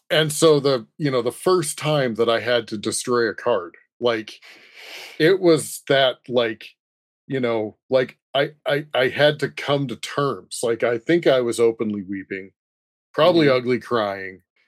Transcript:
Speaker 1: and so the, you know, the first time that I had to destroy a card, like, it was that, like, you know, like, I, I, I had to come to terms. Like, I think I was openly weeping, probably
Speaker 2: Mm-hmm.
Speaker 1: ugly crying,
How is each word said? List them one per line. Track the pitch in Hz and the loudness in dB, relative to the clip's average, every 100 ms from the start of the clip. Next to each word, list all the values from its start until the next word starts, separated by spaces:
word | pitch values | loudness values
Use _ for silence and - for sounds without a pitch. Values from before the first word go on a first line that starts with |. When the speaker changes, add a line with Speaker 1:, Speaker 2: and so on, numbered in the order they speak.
| _ | _
Speaker 1:
and | 156 156 | 0 0
so | - 165 147 | 2 4 4
the, | 139 127 107 - | 2 -2 -4 -6
you | 147 | -2
know, | 127 | 0
the | 117 | -2
first | - 185 185 151 - | -2 0 0 0 -4
time | 151 151 127 107 | -2 0 0 0
that | 117 | 0
I | 113 | 2
had | 113 120 110 | 0 -2 -2
to | 107 | -6
destroy | 107 - - 120 113 | -4 -4 -2 0 0
a | |
card, | - 123 104 85 - _ _ | -2 -2 -2 -4 -16 _ _
like, | 120 113 107 - - - - - - - - - | -2 0 -6 -18 -20 -20 -20 -20 -20 -18 -16 0
it | 160 190 | 2 4
was | 175 151 - - - | 4 2 0 -10 0
that, | 135 127 - - | 2 2 -2 -4
like, | 120 117 110 - _ _ _ _ _ - | -2 -2 -4 -14 _ _ _ _ _ -8
you | 135 | -4
know, | 120 113 107 - _ | -2 -2 -4 -10 _
like, | 131 131 - _ | 0 0 -8 _
I, | 135 151 - - | -4 -4 -6 -4
I, | 147 151 | -4 -2
I | 120 127 | -2 0
had | - 147 147 | 2 2 2
to | 139 | -6
come | - - 143 131 | -6 -2 -2 -2
to | 107 | -8
terms. | - - 139 95 - - | -8 -4 -4 -4 -10 -6
Like, | 117 113 | -4 0
I | 120 117 | -2 -2
think | - 170 165 | 0 2 4
I | 131 | 2
was | 120 113 | 2 2
openly | 117 113 110 104 | 0 2 -4 -6
weeping, | 92 98 95 98 95 _ _ _ _ _ _ | -8 -10 -10 -12 -12 _ _ _ _ _ _
probably | - 170 170 143 | 2 4 6 4
Speaker 2:
Mm-hmm. | 127 | 2
Speaker 1:
ugly | 123 123 | 0 -2
crying, | - 120 104 98 95 92 _ _ | 0 -2 -2 -4 -10 -16 _ _